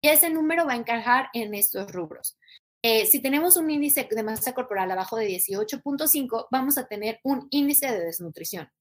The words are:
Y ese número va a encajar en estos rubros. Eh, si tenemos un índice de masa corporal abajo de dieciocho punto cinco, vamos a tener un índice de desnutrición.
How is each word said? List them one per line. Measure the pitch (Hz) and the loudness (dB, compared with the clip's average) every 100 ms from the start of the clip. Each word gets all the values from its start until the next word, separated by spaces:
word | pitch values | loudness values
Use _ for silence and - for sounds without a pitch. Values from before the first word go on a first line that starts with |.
Y | 294 | 6
ese | 302 339 | 6 4
número | 320 311 330 320 | 2 2 2 0
va | |
a | 240 | -2
encajar | 233 233 226 254 262 | -2 -4 2 2 2
en | 240 214 | -6 -6
estos | 202 202 196 196 | -2 -2 -2 -8
rubros. | 185 160 - - _ _ - _ _ | -8 -8 -8 -12 _ _ -20 _ _
Eh, | 233 220 214 | 2 4 4
si | 277 | 2
tenemos | 262 285 339 349 | 2 2 4 4
un | 320 | 4
índice | 294 285 285 262 | 0 2 0 0
de | 220 | -4
masa | 214 220 - | -2 -2 -4
corporal | 254 247 196 185 | -4 -4 -2 0
abajo | 185 185 226 | -2 -2 -2
de | |
dieciocho | 214 180 - 196 214 285 | -2 -2 -2 -2 -4 -4
punto | - 285 302 | -4 -2 0
cinco, | 294 254 226 - | 0 0 -4 -2
vamos | 262 262 277 | -2 0 -2
a | 254 | -4
tener | 208 214 220 | -6 -6 -4
un | 269 269 - | -4 -4 -2
índice | 285 285 285 269 | 0 2 2 0
de | 214 | -2
desnutrición. | 170 165 175 160 165 185 151 _ | -4 -6 -10 -10 -10 -10 -12 _